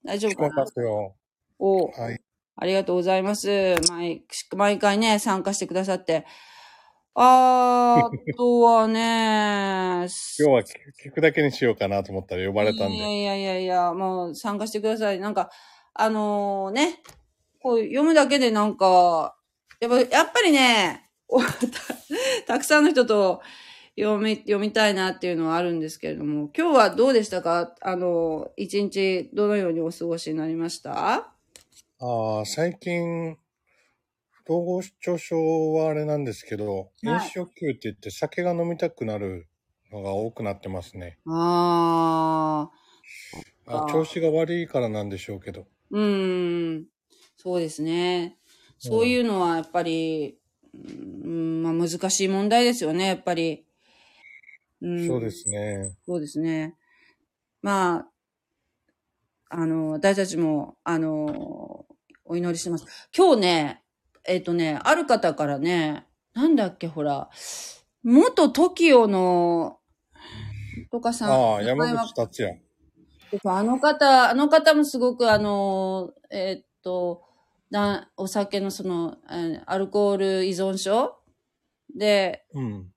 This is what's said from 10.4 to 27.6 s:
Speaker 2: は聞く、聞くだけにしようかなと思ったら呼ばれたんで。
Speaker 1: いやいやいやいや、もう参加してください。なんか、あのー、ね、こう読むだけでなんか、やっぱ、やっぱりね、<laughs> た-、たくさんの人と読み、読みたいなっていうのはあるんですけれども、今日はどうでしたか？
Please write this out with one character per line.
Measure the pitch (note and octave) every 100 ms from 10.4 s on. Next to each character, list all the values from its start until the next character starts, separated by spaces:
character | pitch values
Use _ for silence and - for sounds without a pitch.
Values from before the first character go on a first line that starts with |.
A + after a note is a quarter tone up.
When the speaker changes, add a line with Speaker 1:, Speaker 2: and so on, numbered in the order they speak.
Speaker 2:
は | D3 B2+
聞 | -
く、 | - - - -
聞 |
く | -
だ | D#3+
け | D#3
に | D3
し | -
よ | B2
う | G#2+
か | G2
な | G2
と | F#2
思 | F#2+
っ | F#2
た | F2+
ら | F#2+
呼 |
ば | G2+
れ | G#2+
た | G#2+ G2
ん |
で。 | G#3+
Speaker 1:
い |
や | G#3
い | G#3
や | G3+ G3
い |
や | G3 F#3
い | F#3
や、 | F3+ F3
も | F3 F#3+ F#3 F3
う | D3
参 | A3 G3+
加 | G#3+
し |
て | G#3+
く | A3
だ | A3
さ | G#3+
い。 | F#3+
な | G3+
ん |
か、 | G3 F3+ - - _ _
あ | - A3
の | A3 G#3 G#3 G3+ G3 F#3+
ー、 |
ね、 | A3+ D#4+ E4+ - - _ _ _ _
こ | B3+ A#3
う |
読 | A3 B3+
む | D#4
だ | D#4 C#4
け | C#4
で | B3
な | G#3+ G#3
ん | -
か、 | F#3+ F3+ F3 E3 - - _ _ _ _
や | A#3
っ |
ぱ、 | B3
や | B3 C4
っ | D#4+
ぱ | A#4+
り | G4
ね、 | C#4+ B3+ A3+ F3 - _ _
<laughs> | - B3+ A#3 - A#3+ - - - - E4+ C5+ B4 -
た-、 |
た | B3
く |
さ | - D4+
ん |
の | D4+
人 | D4 A#3+
と | G#3 F#3+ F3 - - - - - -
読 | G#3+ G#3
み、 | G#3+ G#3
読 | - G3+
み | G#3
た | A3 G#3+
い |
な | F#3+ F#3
っ | F3+
て | F3+
い |
う | E3+
の | D#3+
は | E3
あ |
る | F3
ん | E3
で | D#3
す | -
け | D#3
れ | D3+
ど |
も、 | D3+ D3 D3 -
今 | E4+
日 | C4+
は | G#3
ど | F#3 C4
う |
で | A#3+
し | G#3
た | F#3
か？ | F3 E3+